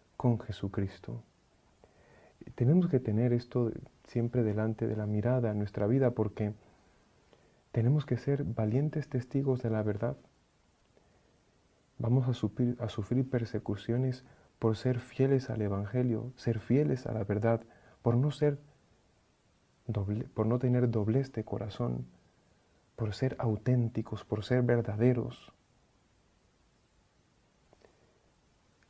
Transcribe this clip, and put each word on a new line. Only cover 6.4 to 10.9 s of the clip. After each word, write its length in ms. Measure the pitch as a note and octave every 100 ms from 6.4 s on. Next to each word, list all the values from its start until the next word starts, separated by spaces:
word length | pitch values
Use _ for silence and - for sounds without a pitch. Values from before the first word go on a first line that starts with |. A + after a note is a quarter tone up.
| G#2 G2+ - _ _ _ _ _ _ _ _ _ _
tenemos 340 | A#2+ A#2 D3+ -
que 120 | A#2+
ser 260 | C#3 C#3
valientes 640 | B2 A2+ G#2+ B2+ D3+ D#3 -
testigos 560 | B2+ - C3+ C3+ B2
de 60 | A#2
la 120 | A2
verdad. 360 | G#2+ G#2 A#2+ C3+ - _ _ _ _ _ _